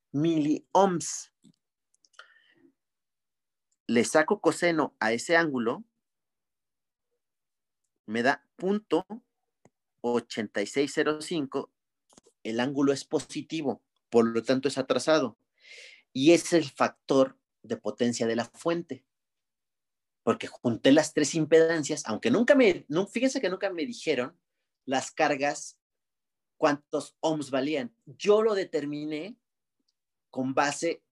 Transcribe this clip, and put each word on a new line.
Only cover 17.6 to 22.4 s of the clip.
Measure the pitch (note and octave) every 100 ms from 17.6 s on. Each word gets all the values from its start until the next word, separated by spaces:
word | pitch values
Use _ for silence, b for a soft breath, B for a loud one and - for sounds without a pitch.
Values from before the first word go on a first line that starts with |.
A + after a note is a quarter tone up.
de | A2+ A2
potencia | G#2 - A#2+ A#2 A#2
de | A#2
la |
fuente. | A2 - E3 E3+ E3+ B2 _ _ _ _ _ _ _ _ _ _ _ _
Porque | - A2+ -
junté | - A#2+ A2 -
las | D3 D3+
tres | - D3
impedancias, | E3 D#3 D#3+ E3 E3 C#3+ D3+ -
aunque | G#2+ A#2
nunca | E3